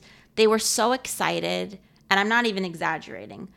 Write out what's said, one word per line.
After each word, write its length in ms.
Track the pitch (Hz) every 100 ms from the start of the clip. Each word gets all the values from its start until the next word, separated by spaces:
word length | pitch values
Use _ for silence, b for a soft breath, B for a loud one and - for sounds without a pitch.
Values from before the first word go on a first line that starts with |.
| B B B
they 120 | - 220
were 120 | 220
so 340 | - - 226
excited, 840 | 262 - - 165 170 170 180 185 190 b b -
and 100 | 196
I'm 80 | 208
not 160 | 233
even 220 | 226 196 185
exaggerating. 800 | 165 165 156 - - 202 - 190